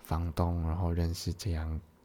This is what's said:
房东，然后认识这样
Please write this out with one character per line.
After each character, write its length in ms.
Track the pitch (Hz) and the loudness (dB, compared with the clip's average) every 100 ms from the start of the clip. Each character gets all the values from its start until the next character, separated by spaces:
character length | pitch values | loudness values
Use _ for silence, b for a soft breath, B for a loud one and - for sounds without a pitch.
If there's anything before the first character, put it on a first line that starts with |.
房 300 | - 80 85 | -4 -2 0
东， 340 | 78 87 87 80 | 2 2 2 0
然 100 | 85 | 2
后 140 | 85 | 2
认 240 | 85 85 | 2 0
识 180 | 85 - | 0 -4
这 200 | 90 - | -4 -2
样 280 | 82 80 78 - - | -2 -2 -4 -8 -18